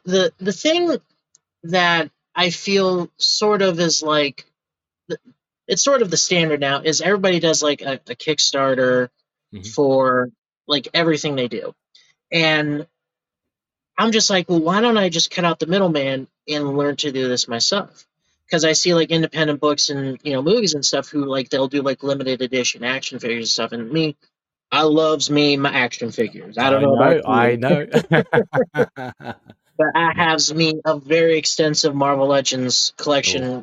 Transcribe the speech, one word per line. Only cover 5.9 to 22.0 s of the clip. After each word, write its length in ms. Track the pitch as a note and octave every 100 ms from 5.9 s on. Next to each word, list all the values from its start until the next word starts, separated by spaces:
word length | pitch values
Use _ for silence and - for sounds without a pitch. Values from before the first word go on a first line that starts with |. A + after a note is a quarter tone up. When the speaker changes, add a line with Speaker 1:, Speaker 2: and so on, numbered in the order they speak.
| C#4
Speaker 1:
of 80 | G3+
the 60 | D#3
standard 420 | - F3+ D#3+ D3
now 220 | C#3 C#3
is 180 | D3+ D#3
everybody 400 | E3 G#3 F#3+ F3
does, 220 | D#3+ D#3
like, 200 | D3+ C#3
a, 120 | -
a 220 | C3 - -
Kickstarter 920 | - D3 - C#3 C3+ C3 B2+ B2+ B2 _ _ _ _
Speaker 2:
Mm-hmm. 160 | G2+ G2+
Speaker 1:
for, 600 | D3+ C#3 C3+ C3 B2+ B2 - _ _ -
like, 220 | C#3+ -
everything 420 | E3 E3 D3+ D#3 C#3
they 120 | B2
do. 260 | A2 - - _ _ _ _ _
And 540 | E3+ D#3+ D#3 D3+ D3 D3+ _ _ _ _ _ _ _ _ _ _ -
I'm 140 | A3
just 180 | A3 -
like, 180 | G3 E3+
"Well, 100 | E3+
why 200 | D#3+ G3
don't 160 | A#3+ A3
I 100 | F#3
just 200 | E3 -
cut 140 | -
out 140 | F3 D#3+
the 60 | D#3+
middleman 600 | G3 F#3+ D3+ C3+ C3+ C3 _ -
and 280 | D3+ C#3+ C#3+
learn 200 | C#3+ C#3
to 160 | D3+
do 160 | C3 B2+
this 180 | B2 -
myself?" 560 | A#2 - G3+ E3+ - _ _ _ _ -
'Cause 140 | E3+
I 80 | D#3+
see, 220 | D#3 F3+
like, 160 | E3+ D#3
independent 500 | E3 D#3+ D#3 D3+ D3
books 300 | D3+ D3 -
and, 280 | C#3 C3+ B2+
you 80 | D3+
know, 100 | C3
movies 320 | D3 A#3 G3+
and 100 | D3+
stuff 240 | C3+ C#3+ C3+
who, 160 | D3+
like, 240 | C#3 C3+ B2+
they'll 180 | C3+ C3+
do, 140 | C#3+
like, 200 | C3+ B2+